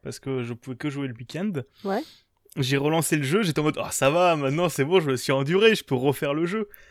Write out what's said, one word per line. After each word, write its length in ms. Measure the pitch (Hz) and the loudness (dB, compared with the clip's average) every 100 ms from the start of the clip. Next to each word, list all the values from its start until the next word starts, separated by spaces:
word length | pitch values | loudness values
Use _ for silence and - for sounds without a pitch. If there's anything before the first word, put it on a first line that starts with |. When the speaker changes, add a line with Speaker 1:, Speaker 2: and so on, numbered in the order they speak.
Speaker 1:
parce 160 | 135 120 | -14 -12
que 240 | 139 131 | -6 -4
je 100 | 120 | -4
pouvais 240 | 117 - 123 | -8 -10 -8
que 140 | 151 | -6
jouer 180 | 139 135 | -6 -8
le 60 | |
week-end. 380 | 117 123 151 208 156 - _ | -8 -12 -6 -4 -6 -8 _
Speaker 2:
Ouais. 180 | 196 202 320 - _ _ _ - | -4 -4 -6 -18 _ _ _ -6
Speaker 1:
J'ai 200 | 127 139 | -2 0
relancé 380 | 147 165 - 160 | 2 0 0 0
le 60 | |
jeu, 200 | 135 190 | 0 0
j'étais 160 | 190 151 | 0 0
en 40 | |
mode, « 120 | 151 151 | 0 -2
Ah, 80 | - | -4
ça 180 | - 135 | 2 2
va, 260 | 165 180 | 4 4
maintenant 360 | 160 135 147 175 | 4 0 0 0
c'est 160 | - 139 | 0 2
bon, 120 | 185 | 2
je 120 | 151 | 2
me 60 | 127 | -2
suis 140 | - | 0
enduré, 440 | 135 139 185 226 | 0 2 4 4
je 100 | 214 | 4
peux 100 | - | 0
refaire 380 | 127 139 135 147 | 0 0 0 -2
le 140 | 147 170 | -2 -2
jeu. » 240 | 220 220 - - | -4 -6 -12 -20